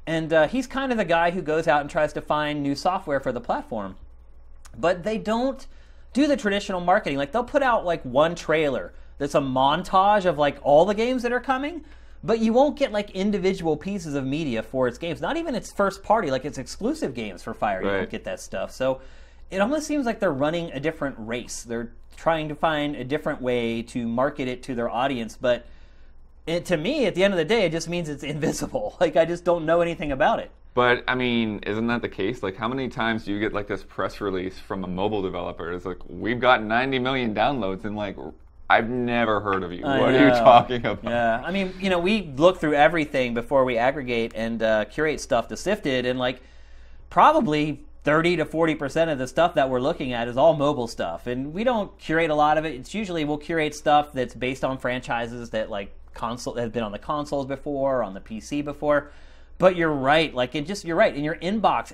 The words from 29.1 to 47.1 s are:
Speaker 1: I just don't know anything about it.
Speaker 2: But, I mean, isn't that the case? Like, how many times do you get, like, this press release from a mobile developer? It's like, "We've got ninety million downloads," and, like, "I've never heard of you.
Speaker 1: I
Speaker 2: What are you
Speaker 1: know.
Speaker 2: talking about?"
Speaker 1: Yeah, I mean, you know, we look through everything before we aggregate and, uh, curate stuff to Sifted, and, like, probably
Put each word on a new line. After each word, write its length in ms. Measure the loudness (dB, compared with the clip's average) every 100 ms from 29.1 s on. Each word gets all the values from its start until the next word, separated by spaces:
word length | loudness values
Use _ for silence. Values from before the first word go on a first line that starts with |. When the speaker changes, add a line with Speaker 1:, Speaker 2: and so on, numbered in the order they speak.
| 4
Speaker 1:
I 80 | 2
just 180 | 0
don't 220 | 0 2 2
know 160 | 2
anything 300 | 2 -2 -4
about 260 | 2 2 0
it. 100 | -4 -14 -4
Speaker 2:
But, 300 | 2 4 4 0
I 60 |
mean, 460 | -2 0 0 0 -2 -4
isn't 200 | -2 0
that 140 | -2
the 80 | -4
case? 320 | -2 -4 -2
Like, 140 | -6 -4
how 120 | -6
many 200 | -4 -6
times 380 | -2 -2 -2 -4
do 80 |
you 60 | -2
get, 140 | -2
like, 140 | -4 -4
this 160 | -6
press 380 | -8 -6 -6 -4
release 360 | -4 -2 -4 -8
from 260 | -8 -8
a 40 | -6
mobile 340 | -2 0 0
developer? 500 | -2 -4 -6 -8 -8
It's 140 | -6 -8
like, 140 | -10 -10
"We've 320 | -6 -4 2
got 240 | 4 4
ninety 360 | 2 0 0 0
million 360 | 0 -2 -2 0
downloads," 480 | 0 0 -4 -4
and, 120 | -6 -6
like, 180 | -6 -8 -12 -16 -20 -6 2
"I've 180 | 4 2
never 520 | -2 -2 0 2 0
heard 200 | 0 -2
of 100 | -2
you. 100 | -4 0
Speaker 1:
I 140 | 2
Speaker 2:
What 160 | 4 6
are 40 |
you 80 | 6
Speaker 1:
know. 100 | 8
Speaker 2:
talking 460 | 10 10 8 0 -2
about?" 180 | -2
Speaker 1:
Yeah, 380 | -2 0 2 0 -2
I 60 |
mean, 220 | -4 -4 -4
you 80 | 0
know, 100 | 2
we 320 | 2 0 -2 4
look 240 | 6 6
through 140 | 2 6
everything 580 | 6 4 0 0 0
before 320 | -2 2 4 4
we 120 | 2
aggregate 540 | 2 0 -2 -2 -2
and, 300 | -4 -4 0
uh, 220 | 2 2 0
curate 340 | -2 -2 -2
stuff 300 | 0 0 0
to 80 | -4
Sifted, 480 | -2 -2 0 0 0
and, 120 | 0
like, 240 | -2 -4 -12 -20 -20 -20 -20 -20
probably 760 | -2